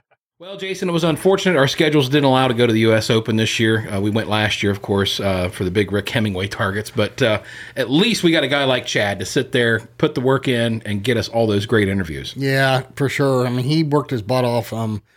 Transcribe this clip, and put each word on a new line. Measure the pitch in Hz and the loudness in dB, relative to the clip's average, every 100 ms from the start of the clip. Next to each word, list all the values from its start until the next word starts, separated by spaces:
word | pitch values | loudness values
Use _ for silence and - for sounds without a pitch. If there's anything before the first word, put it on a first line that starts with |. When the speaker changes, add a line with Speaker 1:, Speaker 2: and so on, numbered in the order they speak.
| _ _ _ _ | _ _ _ _
Speaker 1:
Well, | 175 196 | -18 -10
Jason, | 190 185 185 | -8 -4 -2
it | |
was | 170 | 0
unfortunate. | 170 147 190 196 190 160 | 0 2 2 4 4 4
Our | 135 | 2
schedules | - 156 151 127 | 2 2 2 2
didn't | 147 139 | 4 4
allow | 131 131 | 4 2
to | |
go | 117 | 2
to | 120 | 2
the | 110 | 4
U | 110 | 4
S | 110 - | 2 2
Open | 113 110 | 0 2
this | 110 110 - | 0 0 2
year. | 110 110 113 | 2 2 -2
Uh, | 98 | -2
we | 104 | -2
went | 107 98 | -2 -2
last | 107 107 - | 0 0 0
year, | 104 | -2
of | 98 | -2
course, | - 98 98 - | -2 0 0 -2
uh, | 98 92 90 | -2 -2 -2
for | - | -4
the | 95 | -2
big | 98 95 | 0 0
Rick | 101 101 | -2 -2
Hemingway | 123 107 92 101 | -2 -2 -4 -6
targets. | - 104 98 104 | -4 -4 -4 -6
But, | 113 104 - | -4 -4 0
uh, | 120 107 - - - | 0 0 -6 -18 -12
at | - 113 | -6 0
least | 143 240 208 | 2 2 2
we | 170 | 2
got | 160 | 2
a | 135 | 0
guy | 143 | 0
like | 135 127 120 | 0 0 -2
Chad | - 104 95 | -2 -2 -4
to | 98 | -4
sit | 143 127 | -4 -2
there, | 127 117 113 - - | 0 2 0 -4 -2
put | 156 | -2
the | - | 0
work | 127 135 135 | 0 0 0
in, | 120 117 113 104 | 0 0 -2 -4
and | 101 | -4
get | 98 113 | 0 -2
us | 98 | 0
all | 117 113 | 0 2
those | 101 98 | 2 2
great | 113 98 | 2 2
interviews. | 98 82 69 67 127 | 0 -4 -8 -10 -6
Speaker 2:
Yeah, | 135 135 135 131 131 | -2 0 2 0 -4
for | - 135 | -4 -4
sure. | - 139 127 123 | 0 2 2 0
I | |
mean, | 123 | -2
he | 123 160 | 0 0
worked | 151 147 139 | 2 0 0
his | 127 | -6
butt | 98 127 | -2 0
off. | 123 120 110 | 0 -2 -4
Um, | 113 113 107 - | -6 -4 -6 -10